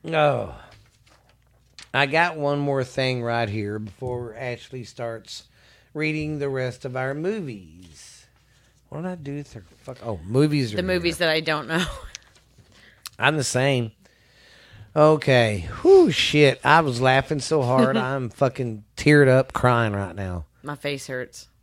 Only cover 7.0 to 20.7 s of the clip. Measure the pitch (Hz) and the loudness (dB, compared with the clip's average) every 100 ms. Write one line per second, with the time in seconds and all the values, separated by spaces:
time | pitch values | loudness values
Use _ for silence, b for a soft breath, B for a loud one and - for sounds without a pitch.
7 | 131 143 175 220 156 107 82 82 87 76 | -6 -6 -6 -6 -8 -12 -16 -20 -20 -20
8 | - - _ _ _ _ _ _ _ 147 | -20 -20 _ _ _ _ _ _ _ -12
9 | 180 180 139 143 139 117 90 _ - 127 | -10 -10 -10 -12 -12 -18 -20 _ -18 -14
10 | 117 95 85 123 151 147 120 107 185 180 | -8 -8 -2 2 2 2 -2 -4 -2 -2
11 | 170 160 170 156 156 151 127 160 180 B | -2 0 0 0 0 -4 -2 -4 -4 B
12 | B B B B _ _ _ _ - _ | B B B B _ _ _ _ -20 _
13 | - - 123 156 127 123 139 131 113 _ | -20 -2 0 0 -2 0 0 0 -4 _
14 | b b b b b b b b b 151 | b b b b b b b b b 4
15 | 151 156 123 127 113 104 80 - 349 392 | 4 4 4 4 4 0 -6 -2 6 8
16 | 311 147 - 151 143 123 - 156 151 120 | 8 2 0 6 4 4 4 4 4 0
17 | 131 131 - 151 - 156 123 131 127 - | 2 2 0 -6 -2 0 2 2 2 0
18 | 127 135 123 - 135 - 123 110 - - | -2 -4 -6 -2 -2 0 -8 -8 -14 -2
19 | 147 147 135 131 131 - 123 120 113 101 | 4 6 8 6 2 0 2 2 2 -2
20 | 98 - 95 90 80 _ 139 | -4 -6 -6 -6 -10 _ -12